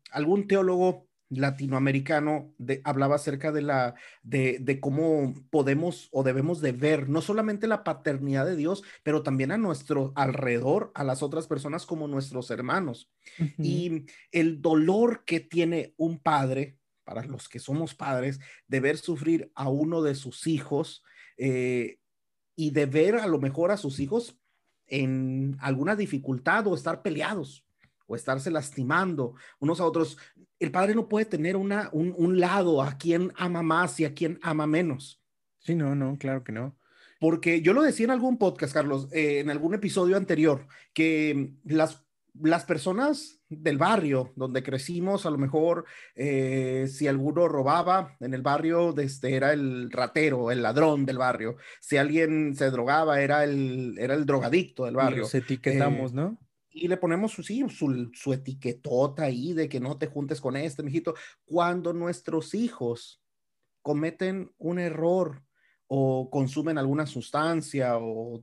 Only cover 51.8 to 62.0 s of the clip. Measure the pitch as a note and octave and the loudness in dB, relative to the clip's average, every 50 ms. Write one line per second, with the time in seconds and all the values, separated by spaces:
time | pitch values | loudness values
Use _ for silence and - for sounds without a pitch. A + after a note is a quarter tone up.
51.8 | - - D3 C#3 C#3+ D3 D3+ E3 E3 D#3 D#3 D#3 D#3 D3 C#3 C#3 C#3+ C3+ B2+ B2 | -4 0 2 2 4 4 4 4 4 4 2 2 0 0 0 0 0 0 2 0
52.8 | A#2 C3 C#3+ D#3 D#3+ D#3 C#3+ C#3 C#3 C#3 C#3+ D3+ D3 D3 C#3+ C#3 C3+ C3 B2+ C3 | 2 2 4 4 4 4 4 4 4 4 4 4 2 2 2 0 0 -2 -2 -4
53.8 | B2+ B2 G2 F2+ A#2 B2 C#3 D#3 D3 C#3 C#3 C3+ A#2+ A#2+ C#3 F#3 F#3 - - - | -4 -6 -4 -4 -2 0 0 0 2 2 2 2 2 2 2 2 0 0 -4 -6
54.8 | B2+ A#2+ A#2+ C3 C3+ B2+ C3 A#2+ G#2+ A2 - C3 B2 - C3+ B2 - C#3 C#3 C#3 | -4 -2 0 2 2 2 2 0 -2 -2 -2 -2 -2 -2 -4 -2 0 0 2 4
55.8 | C#3 C#3+ C#3+ B2+ C3 B2+ A#2+ C3+ D#3+ G3 A3+ - _ _ _ _ _ _ - D#3+ | 4 2 2 0 -2 -4 -4 -2 -4 -4 -4 -8 _ _ _ _ _ _ -8 -4
56.8 | E3+ F3 F#3 F3+ F3+ E3 E3 F3+ G#3+ G#3+ - - D#3 - G#3 B3+ C#4+ G#3+ - - | -2 -2 0 0 0 0 0 0 0 -2 -4 -8 -8 -6 -4 -2 -2 -4 -4 -2
57.8 | D#3 C#3 C3 B2 A#2+ A#2 - - - C#3 C3 C3 - C3+ C3 - - B2 A#2+ - | -2 0 0 -2 -4 -8 -10 -6 -4 -2 -2 -2 -4 -8 -10 -6 -6 -8 -8 -8
58.8 | - D3 B2 B2 C#3 C#3+ C#3 D#3 D#3 C3+ B2+ A#2+ C3 E3+ F3 D#3+ D#3 C#3 C3+ C3 | -4 0 2 2 2 2 0 -2 -2 -2 -2 -2 -4 -4 -2 -2 -2 -2 -4 -4
59.8 | B2 C3+ D3 C#3 D#3 C#3+ - C#3+ C#3+ C#3 D#3 - - C3 B2+ C#3 D3+ E3 - - | -4 -6 -6 -6 -6 -6 -6 -6 -6 -6 -6 -6 -4 -4 -4 -4 -4 -6 -6 -8
60.8 | D3+ C#3+ C3+ E3 - E3 D#3+ - - - - _ _ - D3+ F3 E3+ F3 F3 F3+ | -6 -4 -4 -4 -4 -4 -6 -8 -10 -20 -20 _ _ -2 0 2 2 2 0 0
61.8 | E3+ E3+ E3+ E3+ | -2 -4 -4 -2